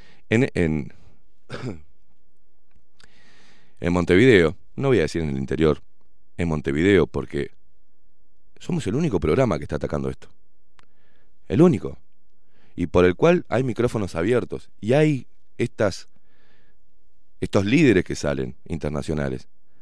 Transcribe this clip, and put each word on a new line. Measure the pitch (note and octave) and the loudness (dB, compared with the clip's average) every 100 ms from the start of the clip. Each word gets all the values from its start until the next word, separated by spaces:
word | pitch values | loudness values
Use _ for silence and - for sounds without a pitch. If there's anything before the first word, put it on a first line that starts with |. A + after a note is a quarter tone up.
| - - - | -12 -12 2
En, | A2 C3+ - | 4 4 4
en, | E2 D#2 C2 - - - - - - | 2 2 -2 -8 -14 -12 -12 -12 -10
<clears throat> | - B2+ E2 - - - - - - - - - - - - - - - - - - - - | -8 -8 -8 -10 -12 -12 -12 -12 -12 -12 -12 -12 -14 -14 -14 -14 -14 -14 -14 -14 -14 -14 -4
en | F2 | 0
Montevideo, | F2 F2 F2+ C3 G#2 D#2+ - - - | 2 6 8 10 10 8 2 -8 -2
no | C3+ | 2
voy | A2+ | 4
a | |
decir | D2+ F2 | 4 0
en | D#2 | -2
el | C2+ | -2
interior, | C2+ C#2 D#2 D2 - - - - - - | 0 4 4 4 -2 -12 -12 -12 -10 -4
en | F2 | 0
Montevideo, | D#2 - C#2+ F#2 F#2+ C2 | 0 0 2 6 6 6
porque | C#2 C2+ C#2+ - - - - - - - - - - - - | 0 -4 -4 -6 -8 -12 -12 -12 -12 -12 -12 -12 -12 -12 -10
somos | - E3 G2 | -4 -2 -2
el | A#2 | 0
único | E3+ F#2 | 0 2
programa | D#2+ F2+ B2+ D#2 | 2 4 4 2
que | |
está | D2 D2+ | -2 -4
atacando | D2 D#2 C2+ | -2 -2 -2
esto. | C2 - - - - - - - - - - - - - | -6 -10 -12 -12 -12 -12 -12 -12 -12 -14 -12 -12 -12 0
El | G#2 | 6
único. | F3+ A2 C#2+ C#2 - - - - - - - - | 6 6 0 -8 -12 -12 -12 -12 -12 -12 -10 -4
Y | F2 | 2
por | F#2+ F2+ | 6 6
el | F2+ | 6
cual | D#3+ F3 - | 6 4 2
hay | A2+ | 0
micrófonos | C3 G#2+ A#2+ A2+ F#2+ E2 | 0 0 0 0 -2 0
abiertos. | F#2 A#2+ F2+ C2+ - - | 2 2 0 -6 -10 -4
Y | G2+ | 2
hay | C#3 D#3 C#3 - - - - | 4 4 2 -4 -12 -10 -4
estas, | A#2+ - G#2 - - - - - - - - - - - - - - - | -2 2 0 0 -8 -12 -12 -12 -12 -12 -12 -12 -12 -12 -12 -12 -12 -8
estos | - G#2+ G2 | 0 2 4
líderes | A#2+ C#3+ F#2 | 6 8 6
que | - C#2+ | 4 0
salen | D2 C#2 B1+ - - | -2 0 -2 -6 -6
internacionales. | D#2 D2+ D2 C2+ D2+ C#2 C2 - - - - | -4 -2 -2 -2 0 -2 -4 -8 -12 -12 -12